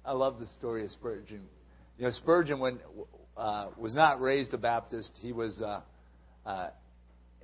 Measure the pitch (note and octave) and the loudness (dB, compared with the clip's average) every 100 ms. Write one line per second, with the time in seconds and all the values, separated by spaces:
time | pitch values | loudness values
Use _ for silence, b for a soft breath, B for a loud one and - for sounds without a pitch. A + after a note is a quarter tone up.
0 | - C3+ C3+ A#2 A2+ - B2 A2+ G#2 - | -4 2 2 0 -8 -8 -4 -4 -4 -8
1 | A#2+ G2+ G2 G#2 F#2+ - - b b b | -8 -8 -10 -16 -16 -20 -20 b b b
2 | B2 A#2+ - F3 D#3 C#3 B2+ B2 D#2+ G2 | -2 2 6 6 6 2 0 -2 -8 -14
3 | F2+ - - - A2 G#2 G2 A2 A2+ C3+ | -14 -16 -16 -6 -2 -2 -4 -6 -2 6
4 | D#3 C3 C3 C#3 B2+ A#2+ A#2 A#2 - A#2 | 6 6 4 2 2 0 0 0 -2 -8
5 | - - A#2 A#2 A2+ G2+ G#2+ G2 - - | -10 -10 -8 -4 -4 -4 -6 -6 -10 -20
6 | b b b b A2 F#2+ F2 - - - | b b b b -8 -6 -6 -10 -20 -20
7 | - - - - | -20 -20 -20 -14